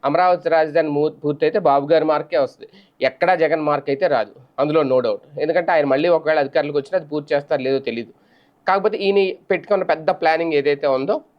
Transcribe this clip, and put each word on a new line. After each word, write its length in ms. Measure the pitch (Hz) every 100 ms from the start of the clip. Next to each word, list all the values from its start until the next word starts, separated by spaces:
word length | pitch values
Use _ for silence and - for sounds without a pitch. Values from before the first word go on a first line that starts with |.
| 139
అమరావతి 440 | 156 180 180 170
రాజధాని 400 | 160 160 151 156
మూ-, 220 | 147 151
పూర్తయితే 480 | 151 147 147 156 165
బాబు 320 | 165 139 143
గారి 140 | 160 156
మార్కే 320 | 151 151 165
వస్తుంది, 320 | 131 - - - _ _ 131
ఎక్కడా 300 | - 175 180
జగన్ 260 | 156 156
మార్క్ 280 | 151 147 139
అయితే 180 | 139 -
రాదు, 240 | 127 104 - - -
అందులో 240 | 147 156
no 220 | 143 127 120
doubt. 340 | 101 - -
ఎందుకంటే 320 | 151 165 175
ఆయన 140 | 170 143
మళ్ళీ 240 | 135 170
ఒకవేళ 300 | 165 156 156
అధికారులకు 380 | 139 160 147 147
వచ్చినా 220 | 139 190
అది 100 | 151
పూర్తి 260 | 151 147 147
చేస్తారో 280 | 147 147
లేదో 160 | 131 135
తెలీదు. 340 | - 117 113 - _ _ _ _ -
కాకపోతే 300 | 196 208 208
ఈయన 380 | 196 202 190 - _
పెట్టుకున్న 320 | 185 - 196
పెద్ద 260 | - 156 160
ప్లానింగ్ 440 | 165 160 160 165
ఏదైతే 340 | 147 143 143 147
ఉందో 340 | 131 139 294 -